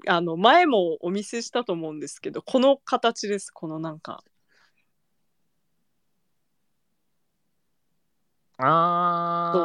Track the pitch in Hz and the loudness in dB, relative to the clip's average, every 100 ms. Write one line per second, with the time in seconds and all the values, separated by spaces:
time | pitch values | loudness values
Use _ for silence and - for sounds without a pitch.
0 | - 170 170 165 214 330 339 220 175 160 | -2 -2 -2 4 6 6 6 2 0 -2
1 | 175 196 202 233 233 240 240 170 160 151 | -4 -6 -6 -8 -6 -6 -4 -6 -6 -10
2 | 143 - - - - 262 269 269 - 247 | -12 -12 -10 -10 -2 2 4 2 0 0
3 | 233 - 208 202 - - 160 160 160 156 | 0 -2 -6 -6 -8 -14 -10 -8 -10 -10
4 | - - _ _ _ _ _ _ _ _ | -14 -18 _ _ _ _ _ _ _ _
5 | _ _ _ _ _ _ _ _ _ _ | _ _ _ _ _ _ _ _ _ _
6 | _ _ _ _ _ _ _ _ _ _ | _ _ _ _ _ _ _ _ _ _
7 | _ _ _ _ _ _ _ _ _ _ | _ _ _ _ _ _ _ _ _ _
8 | _ _ _ _ _ - 131 165 175 175 | _ _ _ _ _ -2 2 4 2 2
9 | 175 170 170 170 170 175 | 0 -2 -4 -4 -2 -2